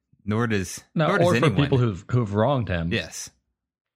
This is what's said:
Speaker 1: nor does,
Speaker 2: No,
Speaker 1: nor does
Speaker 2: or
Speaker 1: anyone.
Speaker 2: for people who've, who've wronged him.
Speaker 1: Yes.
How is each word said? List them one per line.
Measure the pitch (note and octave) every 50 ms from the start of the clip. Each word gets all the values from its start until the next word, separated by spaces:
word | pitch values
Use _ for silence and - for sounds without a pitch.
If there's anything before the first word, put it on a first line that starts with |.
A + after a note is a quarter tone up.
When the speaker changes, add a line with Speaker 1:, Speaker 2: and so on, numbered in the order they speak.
| _ _ _ _ -
Speaker 1:
nor | G2+ G#2+ A2+ A#2+
does, | A2+ A2 G2 F#2 - - - - _ -
Speaker 2:
No, | E3 D3+ D#3+
Speaker 1:
nor | G3 F#3+
does | E3+ F3+
Speaker 2:
or | E3
Speaker 1:
anyone. | E3 - D3+ G2
Speaker 2:
for | C#3+
people | C#3+ C3+ C#3+ B2
who've, | B2 A2+ F#2+ E2+ - -
who've | A#2+ B2 A#2 G2 G2+
wronged | G#2 A2 C3+ D3 B2+ G#2 G2
him. | F2+ E2+ E2 E2+
Speaker 1:
Yes. | F#2 G2+ D#2+ D#2 - - - - _ _ _ _ _ _ _ _ _ _ _ _ _